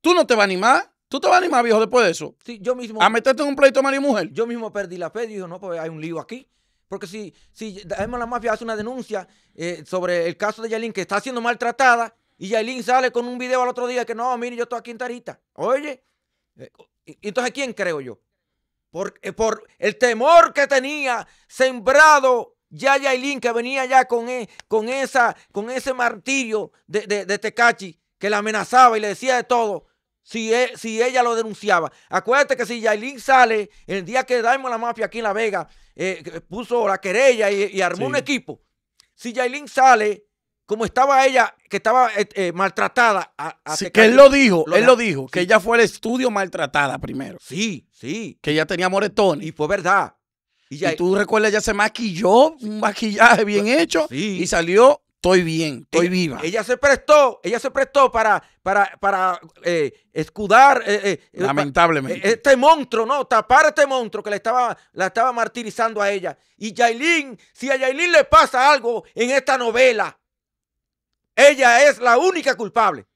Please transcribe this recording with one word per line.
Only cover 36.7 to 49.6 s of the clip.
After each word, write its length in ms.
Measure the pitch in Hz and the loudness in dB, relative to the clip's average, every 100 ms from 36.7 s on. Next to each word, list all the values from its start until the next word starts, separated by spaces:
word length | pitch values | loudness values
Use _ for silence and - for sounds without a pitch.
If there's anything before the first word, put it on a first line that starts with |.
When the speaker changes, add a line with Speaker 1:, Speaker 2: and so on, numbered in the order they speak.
| 240 208 | -2 0
Speaker 2:
la 120 | 190 | -2
querella 520 | 196 202 269 233 202 | -2 2 2 4 0
y, 200 | 202 196 190 | 0 -4 -2
y 40 | |
armó 260 | 180 175 262 | -4 -2 -4
un 60 | 285 | -4
Speaker 1:
Sí. 40 | |
Speaker 2:
equipo, 420 | 247 262 - 120 _ _ _ _ _ _ | -4 -6 -6 -20 _ _ _ _ _ _
si 180 | 247 | -10
Yailin 340 | 233 247 277 285 | -4 -4 -6 -8
sale, 580 | - 262 233 214 196 _ _ _ _ _ | 2 4 6 2 -6 _ _ _ _ _
como 200 | 214 220 | -6 -4
estaba 400 | - 277 269 269 | 0 2 4 4
ella, 280 | 254 208 _ _ | 2 0 _ _
que 80 | 196 | -4
estaba, 320 | 220 247 240 208 | 0 2 2 -2
eh, 120 | 196 | -6
eh, 180 | 196 180 | -4 -6
maltratada, 800 | 170 190 196 196 - 233 196 160 - | -2 -4 -2 -2 2 2 0 -6 -12
a, 220 | 156 - - | -14 -12 -8
a 100 | 156 | -8
Speaker 1:
Sí, 100 | 185 | 0
Speaker 2:
Tecate, 60 | |
Speaker 1:
que 140 | 208 220 | 4 6
él 60 | 254 | 10
lo 140 | 277 | 10
dijo, 340 | 277 262 175 156 | 8 4 2 2
Speaker 2:
lo 80 | 190 | 4
Speaker 1:
él 60 | |
Speaker 2:
de 60 | 240 | 4
Speaker 1:
lo 80 | 240 | 4
dijo, 320 | 226 139 131 | 2 -4 -6
que 120 | 180 | -6
Speaker 2:
sí. 40 | 180 | 2
Speaker 1:
ella 140 | 214 | 2
fue 180 | 196 233 | 2 2
al 60 | |
estudio 480 | 220 - 226 247 254 | 2 -2 -6 -2 -2
maltratada 640 | 208 190 - 143 147 139 123 | -2 -6 -6 -4 -2 -2 -4
primero. 400 | - 131 131 90 | -10 -10 -12 -16
Speaker 2:
Sí, 460 | - 151 220 151 _ | -14 -6 -6 -6 _
sí. 480 | _ 120 190 196 - | _ -12 -10 -10 -10
Speaker 1:
Que 100 | - | -4
ella 140 | 151 156 | -2 -2
tenía 220 | 175 185 | -2 -2
moretones. 580 | 196 214 202 196 143 156 | -2 -2 2 2 0 -8
Speaker 2:
Y 60 | |
fue 160 | - | -6